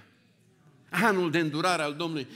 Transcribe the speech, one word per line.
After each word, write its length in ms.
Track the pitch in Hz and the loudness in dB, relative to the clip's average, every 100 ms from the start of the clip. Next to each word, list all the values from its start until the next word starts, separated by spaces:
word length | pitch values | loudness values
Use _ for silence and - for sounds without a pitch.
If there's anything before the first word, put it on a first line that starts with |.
| - _ _ _ _ _ - - - | -18 _ _ _ _ _ -20 -20 -8
Anul 400 | 180 220 190 175 | 0 2 2 2
de 80 | 160 | 2
îndurare 440 | 160 147 180 175 | 0 0 0 0
al 120 | 147 | -2
Domnului 340 | 147 170 156 127 | -4 -6 -6 -8